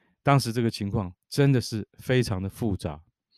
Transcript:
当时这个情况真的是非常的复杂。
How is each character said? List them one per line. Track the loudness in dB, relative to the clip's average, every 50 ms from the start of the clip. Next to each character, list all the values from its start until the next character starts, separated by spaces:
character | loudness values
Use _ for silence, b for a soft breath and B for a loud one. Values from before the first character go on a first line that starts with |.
| _ _ _ _ _
当 | 2 2 4
时 | 2 0
这 | -2 0
个 | 0 0
情 | 0 -2 -6 -4
况 | -4 -4 -4 -6 -10 _ _ _
真 | 0 2 4 4
的 | 4 4
是 | 2 -2 -6 -8 -8 -8 _ _
非 | -4 0 2 2
常 | 2 0 -2 -4
的 | -4 -6
复 | -6 -4 -4 -2 -2
杂。 | -2 -4 -8 -8 -8 -14 _ _ _ _ _ B